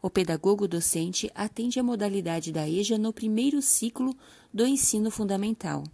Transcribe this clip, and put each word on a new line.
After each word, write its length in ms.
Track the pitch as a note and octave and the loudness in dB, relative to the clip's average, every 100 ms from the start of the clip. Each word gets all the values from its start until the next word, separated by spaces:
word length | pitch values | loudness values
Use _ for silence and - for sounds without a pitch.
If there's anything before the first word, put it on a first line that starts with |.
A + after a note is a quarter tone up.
O 80 | D4 | 2
pedagogo 560 | - F3 D#3+ F#3+ G3+ G3 | 2 2 2 2 2 2
docente 640 | E3+ E3+ E3 E3+ F#3 - - | 0 0 0 0 -2 -6 -6
atende 420 | G#3 - A#3+ B3 | -8 -4 -4 0
a 40 | |
modalidade 680 | B3 A3+ G#3 G3 E3+ E3 D#3+ | 0 0 -2 -2 -2 -4 -4
da 140 | D#3+ D3+ | -4 -2
eja 300 | F3 G#3 A3 | 0 0 0
no 140 | A3 | 0
primeiro 500 | G#3+ A3 G#3+ C4+ C#4+ | -2 -2 2 2 2
ciclo 540 | C4+ - A3+ - C4 C4 - - _ | 2 2 0 -2 -4 -4 -14 -20 _
do 120 | G3 B3 | 0 2
ensino 460 | C#4 - A3 A3 | 4 2 2 0
fundamental 720 | G#3 G#3 G3 G#3 A3 F3 D3 D3+ | -2 -2 0 -2 -4 -4 -6 -8